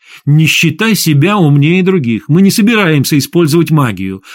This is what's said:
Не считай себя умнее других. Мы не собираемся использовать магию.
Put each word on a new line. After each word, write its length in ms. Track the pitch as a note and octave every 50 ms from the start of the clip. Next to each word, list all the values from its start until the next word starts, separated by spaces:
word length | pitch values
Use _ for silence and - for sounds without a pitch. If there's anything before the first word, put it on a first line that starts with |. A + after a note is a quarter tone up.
| _ - - - -
Не 200 | C#3+ D3 D#3 D#3+
считай 480 | D#3 - - E3+ D#3+ D#3+ F3+ A3 A3+ G3+
себя 440 | - - E3+ C#3+ C#3 D#3 G3+ G#3+
умнее 440 | G#3 D#3+ C#3+ C#3+ C#3+ C#3+ D#3+ F3+ F#3+
других. 480 | F3+ F#3+ F#3+ E3+ B2 A#2 A2+ G2+ - -
Мы 140 | D3+ F#3 G3
не 80 | G3
собираемся 680 | - A3+ G3+ A#3+ A#3 G#3+ F#3+ D#3+ D#3 C#3+ - - D#3+
использовать 540 | C#3 - - - F3 E3+ C#3 D#3 E3+ E3 E3
магию. 520 | D#3+ D3 C3 A2+ G2 F2+ F#2+ F#2+ F#2+ G2 - -